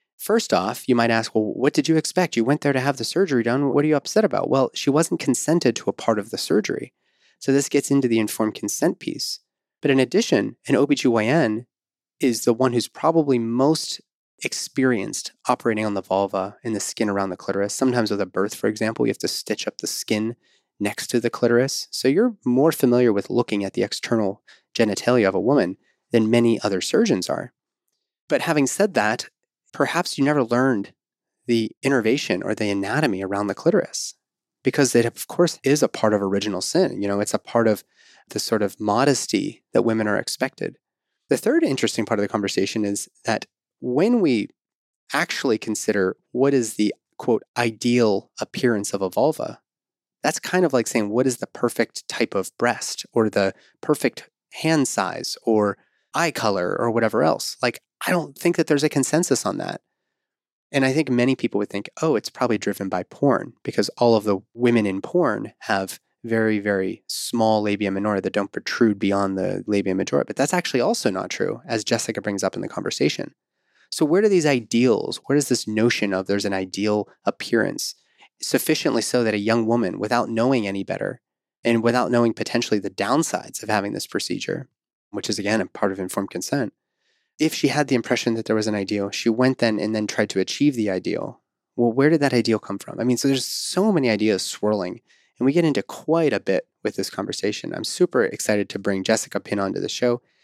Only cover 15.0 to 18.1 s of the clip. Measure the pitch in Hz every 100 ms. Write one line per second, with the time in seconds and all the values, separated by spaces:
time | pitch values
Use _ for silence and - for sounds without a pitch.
15 | 101 - - - - 123 120 110 110 101
16 | - 95 98 98 95 - 120 107 - -
17 | 107 101 98 90 - 98 101 - 131 123
18 | 110